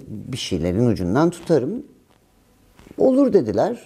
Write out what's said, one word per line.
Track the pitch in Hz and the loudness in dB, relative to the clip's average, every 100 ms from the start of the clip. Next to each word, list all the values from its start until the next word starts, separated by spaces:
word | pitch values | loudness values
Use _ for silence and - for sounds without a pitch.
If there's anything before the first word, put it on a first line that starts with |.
| - | -6
bir | 107 - 127 | -14 -10 -10
şeylerin | - 90 87 90 120 | -6 -4 -2 2 2
ucundan | 90 87 113 165 | 0 0 0 0
tutarım." | 170 - 156 127 220 - _ _ _ _ _ _ _ _ _ - - | -2 0 0 0 -8 -12 _ _ _ _ _ _ _ _ _ -20 0
"Olur." | 262 262 269 | 2 4 4
dediler. | 190 113 101 175 240 | 4 2 0 0 -4